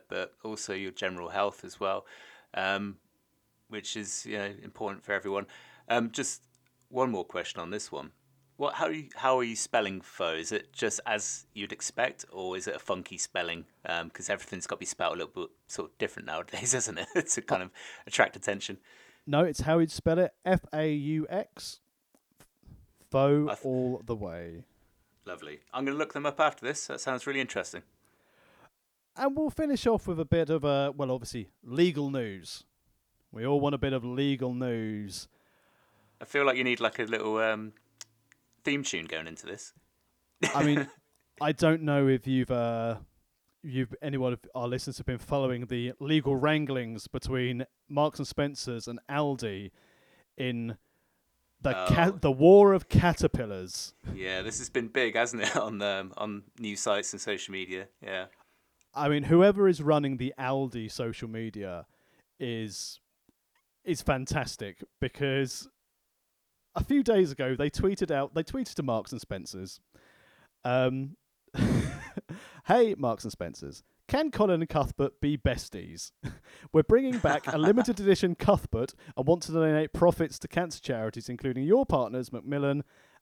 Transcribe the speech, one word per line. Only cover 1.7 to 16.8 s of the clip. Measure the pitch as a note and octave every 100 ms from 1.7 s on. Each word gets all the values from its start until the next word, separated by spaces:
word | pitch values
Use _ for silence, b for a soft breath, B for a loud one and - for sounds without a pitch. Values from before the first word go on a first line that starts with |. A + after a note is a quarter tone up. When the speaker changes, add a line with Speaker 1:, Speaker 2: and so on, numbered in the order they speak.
| -
Speaker 1:
well, | G2 G2 - B B B B -
um, | F#2+ G2 G2+ G2 _ _ _ _ _ _ _
which | G#2+ - A2
is, | G2 - A#2
you | G#2
know, | G2+ G2+
important | - - G#2+ G2
for | -
everyone. | G2 G2 G2 G2 B B B B
Um, | A#2+ A#2
just | A#2 - - _ _ _ _ _
one | B2+ C3
more | G2+
question | E2+ F2+ - -
on | E2+
this | G2+ -
one. | D2 C#2+ _ _ _ _ -
What, | C#3+ -
how | E3
are |
you, | D#3 C#3 -
how | C3+ C3
are |
you | A#2+ A2
spelling | - A#2 G2+ F#2+
pho? | - - F2 D#2+
Is | D#2+
it | G#2+ -
just | - A2+ - -
as | G#2+ - - -
you'd | G#2+ G2+
expect, | - - - B2 - -
or | F2+ F#2 F#2
is | G2+
it | D2
a |
funky | - F#2 F2+ F2+
spelling? | - F#2 E2+ E2+ D2+ _ -
Um, | E2+ E2+
'cause | - F#2
everything's | G2 - F#2+ -
gotta | -
be | F#2
spelled | - F2 E2+
a | -
little | - E2+
bit | _ -
sort | - D#2+
of | -
different | - - -
nowadays, | D#2+ F2 - A#2+
<laughs> |
isn't | B2+